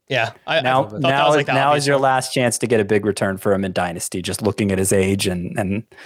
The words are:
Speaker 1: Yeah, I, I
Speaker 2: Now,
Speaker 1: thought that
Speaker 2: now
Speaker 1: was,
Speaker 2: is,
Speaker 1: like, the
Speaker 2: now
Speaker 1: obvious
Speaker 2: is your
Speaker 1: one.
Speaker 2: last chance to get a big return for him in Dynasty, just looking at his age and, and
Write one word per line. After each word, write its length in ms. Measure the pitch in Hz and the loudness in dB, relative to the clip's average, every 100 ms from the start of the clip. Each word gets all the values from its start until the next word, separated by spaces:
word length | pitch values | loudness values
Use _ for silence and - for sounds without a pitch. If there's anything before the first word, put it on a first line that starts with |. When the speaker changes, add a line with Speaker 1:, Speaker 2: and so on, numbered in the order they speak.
| - | -6
Speaker 1:
Yeah, 260 | 131 113 - - | -4 -4 -6 -4
I, 140 | 160 | -2
I 20 | |
Speaker 2:
Now, 220 | 127 131 | 2 0
Speaker 1:
thought 80 | 110 | 0
that 100 | 104 | -2
Speaker 2:
now 240 | - 139 147 | 0 2 4
Speaker 1:
was, 80 | |
Speaker 2:
is, 40 | 151 | 2
Speaker 1:
like, 80 | 143 | 2
the 60 | |
Speaker 2:
now 160 | 135 139 | 0 2
Speaker 1:
obvious 140 | 147 | 2
Speaker 2:
is 40 | 139 | 2
your 80 | 139 | 2
Speaker 1:
one. 80 | |
Speaker 2:
last 280 | 135 131 131 | 2 2 0
chance 280 | 139 123 - | 0 0 0
to 80 | 113 | 0
get 120 | 117 | 2
a 60 | 101 | 2
big 200 | 107 104 | 2 0
return 300 | 95 101 95 | 0 -2 -2
for 140 | 107 | 0
him 140 | 98 95 | 0 0
in 60 | |
Dynasty, 480 | 90 90 87 - 92 | -2 -4 -6 -8 -6
just 220 | 87 110 | -6 -4
looking 280 | 104 95 101 | -2 0 0
at 60 | 95 | 0
his 160 | 95 | 2
age 320 | 101 95 98 98 | 2 2 0 -2
and, 320 | 90 87 - | -4 -4 -4
and 260 | 92 101 - - | -4 -4 -6 -16